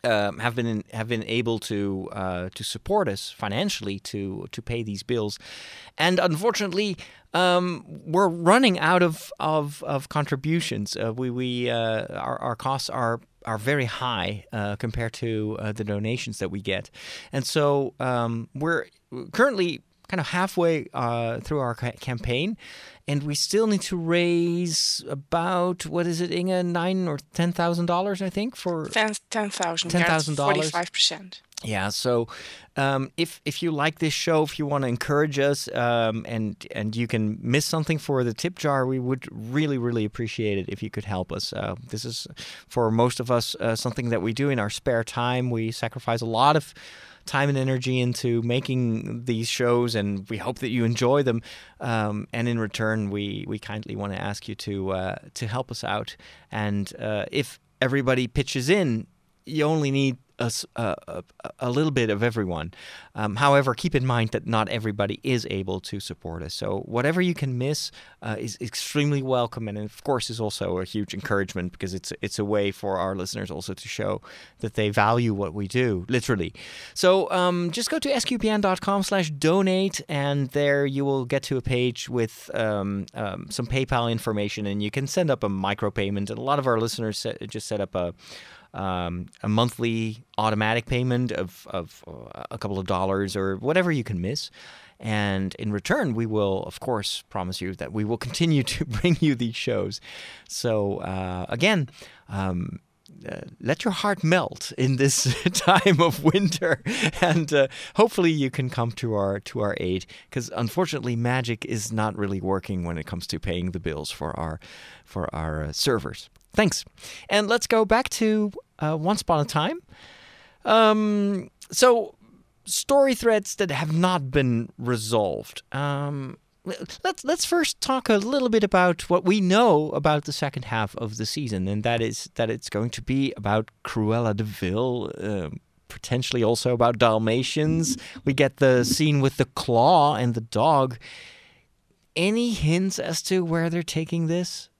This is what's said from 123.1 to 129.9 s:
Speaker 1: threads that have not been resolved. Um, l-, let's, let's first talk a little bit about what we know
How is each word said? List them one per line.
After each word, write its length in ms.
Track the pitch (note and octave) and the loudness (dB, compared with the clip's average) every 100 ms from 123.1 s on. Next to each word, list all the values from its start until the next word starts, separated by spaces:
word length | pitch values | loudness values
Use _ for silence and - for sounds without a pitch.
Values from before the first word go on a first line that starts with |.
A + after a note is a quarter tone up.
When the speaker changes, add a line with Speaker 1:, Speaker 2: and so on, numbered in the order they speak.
| B3 | 4
Speaker 1:
threads 400 | A#3 A3 G3+ - | 4 2 0 -2
that 160 | G3 | -2
have 220 | C#3 D3+ D#3 | 0 0 2
not 360 | F3+ F#3 C3+ | 2 2 2
been 380 | C#3 C3 A#2 A#2 - | 2 4 2 0 -6
resolved. 840 | A#2+ A#2+ G#2+ A#2 G2+ A#1+ - - - | -2 -2 2 2 2 0 -6 -14 -10
Um, 640 | C3+ C#3+ C#3+ C#3+ C#3+ C3+ - _ _ - | -4 -4 -2 -4 -6 -8 -12 _ _ -12
l-, 60 | - - - | -10 -10 -6
let's, 200 | - F#4 | -4 -4
let's 220 | C4 E4 - | -2 0 2
first 340 | F4 D#4 - | 2 2 -2
talk 280 | - C4 - | -2 -2 4
a 80 | G#3+ | 2
little 320 | G#3 C#4 B3+ | 4 0 2
bit 140 | A3 | 2
about 460 | G3+ F#3 F3+ E3+ - | 4 6 4 2 2
what 120 | F3 F3+ | 2 4
we 160 | G#3+ | 4
know 480 | F#3 G3 A#3+ D#3+ D3+ | 6 6 8 6 4